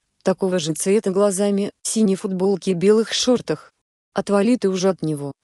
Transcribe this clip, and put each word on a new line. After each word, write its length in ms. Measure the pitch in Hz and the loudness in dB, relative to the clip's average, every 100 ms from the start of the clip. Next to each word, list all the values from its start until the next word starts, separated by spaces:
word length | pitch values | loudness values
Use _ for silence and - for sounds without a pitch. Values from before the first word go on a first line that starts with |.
| _ _ | _ _
такого 360 | 202 180 190 180 | -2 0 -2 -2
же 140 | 156 | -2
цвета 380 | 156 190 208 202 | -4 0 0 2
глазами, 600 | 185 208 185 202 202 202 - | 2 2 2 0 0 -4 -8
синей 320 | - 226 214 190 | -6 0 2 0
футболке 560 | 202 185 190 190 196 | -2 -2 0 0 -2
и 20 | |
белых 400 | 170 196 220 214 | 2 4 4 2
шортах. 580 | - - 240 - 151 - _ _ _ _ | -2 0 0 -2 -8 -8 _ _ _ _
"Отвали 440 | - 202 202 208 247 | -6 0 0 2 0
ты 100 | 196 | 0
уже 220 | 185 190 | 0 0
от 120 | 175 | 0
него". 300 | 156 147 143 - | -4 -4 -8 -12